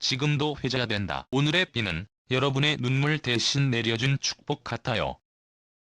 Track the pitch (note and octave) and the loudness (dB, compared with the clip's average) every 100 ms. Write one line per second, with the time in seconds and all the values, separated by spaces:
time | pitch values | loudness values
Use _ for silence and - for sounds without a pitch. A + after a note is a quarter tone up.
0 | - C3 D3 D3 D3+ C3+ C3 C3 A#2 G#2 | -4 0 0 0 0 -2 -4 -2 -2 -2
1 | G2 C2+ - C3 D3 F3 F#3 A#2+ G#2 E2 | -2 -4 -2 0 2 2 0 -2 -2 -4
2 | F#2+ _ - B2+ C#3 C3+ D3 C#3 B2 C3 | -6 _ -2 0 2 2 0 0 0 2
3 | D3 D3+ C3 A#2 - C#3 C#3 A#2 A2+ A2+ | 2 0 0 0 0 2 2 2 0 0
4 | C3 C#3 - - - D3 - A#2 - G#2+ | 0 0 -2 -6 -6 -8 -6 -6 -2 -2
5 | C#2 C2+ _ _ _ _ _ _ | -2 -6 _ _ _ _ _ _